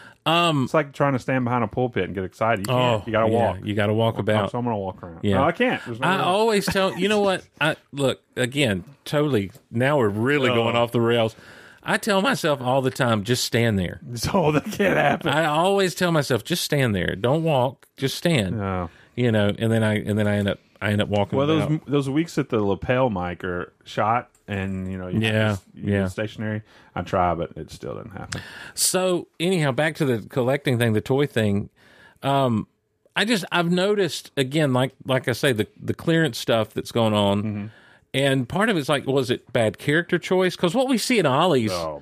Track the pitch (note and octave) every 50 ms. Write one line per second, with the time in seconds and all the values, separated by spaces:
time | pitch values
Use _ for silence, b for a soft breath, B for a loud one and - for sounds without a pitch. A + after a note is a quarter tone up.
0 | B B B B - - D#3+ E3+ F3 E3+ D#3 C#3+ B2+ A#2 - D#3+ D3+ C#3 C3+ -
1 | D3 C#3+ C#3 B2 - - C3+ C3 B2+ A#2 B2 B2 A#2 G#2 - - B2+ B2 A2+ G#2
2 | F#2 F2+ F2+ G2 F#2+ F2 - - A2+ A2+ A#2 G#2 F#2+ - B2+ B2 B2+ B2 A#2 G#2
3 | F#2+ A#2 A2 G#2+ A2+ A2 A2 A#2 A#2 G#2 F2+ F2+ F#2 G#2+ G2+ G#2 G2+ G#2 G#2+ A2
4 | A2+ A2+ A2+ - G#2 G#2 G#2+ G#2+ G2+ F#2+ - B2 A#2+ A#2+ A2+ G#2 G2 F#2+ F#2 -
5 | - F2+ E2 D#2+ - G#2 G2 - C3+ D#3+ F3 - E3 C3 A#2+ A#2 - - A#2 A2+
6 | C3+ E3 F#3 F#3+ F3 F3 F3+ G#3 A3 A3+ A3 G3+ - - D#3+ G3 F#3+ F#3+ - E3+
7 | F3+ G3+ G#3+ G#3 G3+ G3 F#3 F#3 - - _ - C#3+ D#3 D3+ - _ _ - C#3+
8 | C#3 C3 A2+ - _ _ _ - B2 B2 C3 C#3+ D3 A#2 G2+ F#2 E2+ - - _
9 | - - - D3 D3 D3+ C3+ A2 G2 F2+ - - _ _ - A#2 B2+ C3+ D3+ D3
10 | A#2+ G#2 G2 G#2+ A2+ C3 C#3+ D3 C3 B2 B2 A#2 A#2 A#2 A#2 A#2 A#2+ A#2 - B2
11 | A#2 A2+ A#2 A#2+ A2+ A2+ - B B B B B B B B B - - F3+ A3
12 | - A3+ G3+ F#3+ F#3+ C#4+ C4+ D3 - D#3+ C#3+ C3 B2 B2+ B2+ C#3 C3 C3 B2 -
13 | C#3 A#2+ A2+ G#2 G2 A2 B2 B2 - - - A#2+ A#2 A#2 G#2+ F#2+ F2+ - - -
14 | - C3+ A#2+ A#2 - - - G3+ E3 D3+ D3+ C#3+ - A3 G#3 - G3+ F#3 - D3
15 | D3+ C#3+ C#3+ - - F3+ C#3 D3+ E3 D#3 D3 D#3 E3+ F#3+ G3 G3 G3 F3+ - -
16 | F3+ F3 E3 D#3 C3+ - C3 A2+ A2 - E3+ F3+ - - - D3 C3+ A#2+ G2+ F#2
17 | E2+ E2 - F#2 G2+ A#2+ C#3 E3 D#3+ E3 D3+ C3 A#2+ C3+ B2+ - - - _ -
18 | C#3 C3+ - - - F3 E3 C3 G2+ F2+ F2+ A2 G2+ G2 F#2+ F2+ F2+ E2 B B
19 | B B B - B2 B2 A2 G#2+ G#2 G2+ G2 - A2+ A2+ A2+ A2+ A2 G#2+ G#2+ G#2+
20 | - - G#2 G#2+ G#2+ G#2 G#2 G#2 G2+ G2+ - - _ _ _ _ - G#2 G#2 G#2
21 | G#2 - G2+ G#2 G2+ - - C3 C#3 D3 D#3+ D#3 C#3+ C#3+ D3+ D#3+ - - C3+ D3
22 | C3+ C3+ C3+ D3+ E3+ E3 - - C3+ - - A2 G#2 G2+ G2 F2 - - B2+ B2+
23 | C3 B2+ G#2+ F#2 F2+ F2+ F2 E2+ - F#2 F2+ F2 E2+ - - _ _ - - -
24 | A2 G#2 A2+ B2 A#2+ - _ _ _ - G#2 G2 F#2+ G2 F#2+ F#2+ F#2 F#2 F#2+ F#2
25 | F#2 F2+ F2+ A2 A2 A2 G#2+ A2 A2 G#2+ G#2 F#2+ - _ - - G2+ G#2 G2+ G2
26 | G2 F#2 F#2 - A2 A2 - - A2 G#2+ G#2+ G#2+ G#2+ B B B B B B -
27 | F2+ - - F#2+ F2+ F2 E2+ E2 E2 - - D#2+ D#2 - - - - C2 A#1 G#1
28 | G1+ - F#2 - - - - B B B B B B B B - - - - F#3
29 | F#3 F#3 F3+ E3+ - - _ - D#3+ F3 F#3+ F3 D3+ C#3+ B2+ A#2+ D3+ D#3+ D3+ -
30 | D#3+ C3+ B2+ A2+ F#2+ - - C#3 A#2+ B2 C3+ D3 - D3 B2+ A#2 A#2+ A#2 G#2+ G#2+
31 | - - C3 C3+ D3 - - A#2 A2 G#2 G2+ G2+ G#2+ - B B B B B B
32 | B B B B - C3+ C#3 C#3 C3+ B2+ A2+ G#2+ - - _ _ _ _ _ _
33 | _ _ _ - G3 G#3+ B3 G3 D#3+ - - F3 E3+ E3+ F3+ F3+ F#3 G3+ G#3 G#3
34 | F#3+ D#3+ - - - - - - C3+ B2+ C3+ D#3+ D#3 C#3 B2+ B2 C3 C#3 - -
35 | - - B2+ C3 B2+ - B2 - - D3 B2+ A2 G#2 - _ - - - A2+ -
36 | - - E3 E3 D#3+ D3+ A2+ - - - B2 A2+ G#2+ - - G2+ - - - A#2+
37 | A#2 A2 G#2+ G#2 G2+ G2+ G2+ G2+ G#2 A2 G#2 G#2 G2+ G#2+ B B B B B B
38 | B _ - C3+ C#3 C#3 C3+ C3+ B2 - - F3+ G#3 A3+ G#3+ E3 C3+ C3+ D3+ C3+
39 | - - C3 C#3 B2+ G#2+ A#2+ - - - - B2+ A2+ A2 G2 - - - D3 E3
40 | E3+ - - F3 - - F#3+ F#3 F#3 F3+ E3+ - - F3 D#3+ A#3+ C4+ B3+ C#4 G#3
41 | - - B3+ A3+ E3 C#3+ B2 C#3 E3 F#3 D#3+ C3 A2+ G#2+ F#2 F2 E2 D#2+ D2+ D2